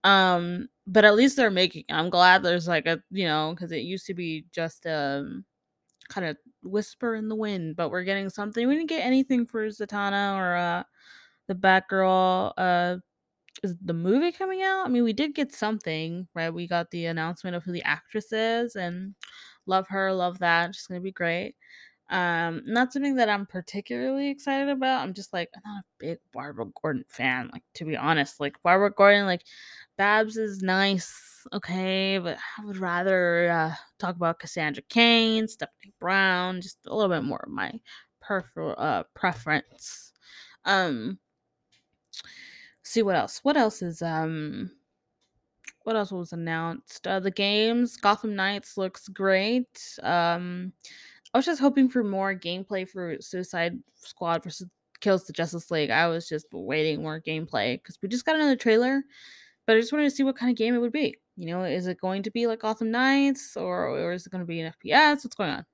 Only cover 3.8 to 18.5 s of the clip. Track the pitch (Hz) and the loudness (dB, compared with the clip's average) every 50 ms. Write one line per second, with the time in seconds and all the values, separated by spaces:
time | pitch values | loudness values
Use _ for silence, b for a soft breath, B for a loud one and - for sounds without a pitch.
3.8 | 117 175 185 185 - - 185 175 175 165 160 156 151 _ - 170 165 160 - - | -6 -6 -8 -8 -8 -10 -8 -6 -6 -6 -6 -8 -10 _ -6 -6 -6 -6 -6 -10
4.8 | _ 170 160 151 143 139 139 143 143 - - 190 196 _ _ _ _ _ _ _ | _ -4 -2 -2 -2 -2 -2 -4 -6 -8 -10 -12 -14 _ _ _ _ _ _ _
5.8 | _ _ _ _ - - - 196 180 160 147 _ _ - _ _ - 185 190 208 | _ _ _ _ -20 -10 -6 -4 -4 -4 -6 _ _ -20 _ _ -12 -4 -4 -4
6.8 | 202 - - _ - 233 226 220 220 214 220 214 220 208 202 185 165 160 156 165 | -4 -4 -10 _ -4 -4 -4 -4 -4 -4 -4 -4 -4 -4 -4 -4 -4 -6 -4 -4
7.8 | 170 156 175 180 180 190 196 196 196 190 - - 202 214 202 233 240 254 285 311 | -4 -2 -2 -4 -2 -2 -2 -2 -4 -6 -6 -6 -8 -4 -2 0 2 2 2 2
8.8 | 330 302 330 311 185 247 262 269 262 - 269 240 233 - - 220 214 214 208 - | 0 -2 -2 -2 0 2 2 2 2 2 2 0 0 -2 -4 -4 -4 -4 -4 -6
9.8 | 214 202 208 208 202 202 196 202 202 196 196 190 185 180 175 175 175 175 170 175 | -8 -6 -4 -2 -2 0 0 0 0 0 0 0 0 0 0 0 0 0 -2 -2
10.8 | - _ b b b b b b b b b b b - 190 180 190 190 185 190 | -6 _ b b b b b b b b b b b -8 -6 2 6 6 6 6
11.8 | 190 - 196 190 190 185 185 185 185 185 185 185 190 - - - 185 180 175 175 | 4 2 2 4 4 6 6 6 6 4 4 2 0 -2 -2 0 2 2 4 2
12.8 | 175 175 180 185 - _ _ _ _ _ _ _ _ _ _ - - 190 175 175 | 2 0 -2 -6 -10 _ _ _ _ _ _ _ _ _ _ -8 -6 -6 -6 -6
13.8 | 190 175 170 165 170 185 214 277 320 349 339 - 381 381 381 370 381 381 381 381 | -6 -4 -4 0 2 4 4 4 4 2 -2 -2 -4 -4 -2 -2 0 0 0 0
14.8 | 381 330 247 240 240 226 214 220 294 302 285 302 285 285 - - 220 214 220 214 | 0 0 2 2 2 2 2 0 -2 -2 -2 -4 -4 -4 -4 -4 -4 -4 -4 -4
15.8 | - 170 160 156 160 165 170 180 185 _ _ 170 165 165 165 175 175 170 180 170 | -4 -6 -4 -4 -4 -6 -6 -8 -10 _ _ -6 -4 -4 -4 -6 -4 -2 -2 -2
16.8 | 170 _ - 175 170 165 165 160 160 170 180 - - 185 175 175 165 180 175 175 | -2 _ -6 -6 -4 -4 -2 -2 -4 -4 -6 -6 -8 -6 -6 -6 -6 -6 -8 -4
17.8 | - - 147 - _ _ - 214 208 - 220 220 226 226 | -2 -2 -4 -4 _ _ -8 -8 -6 -4 -2 -2 0 0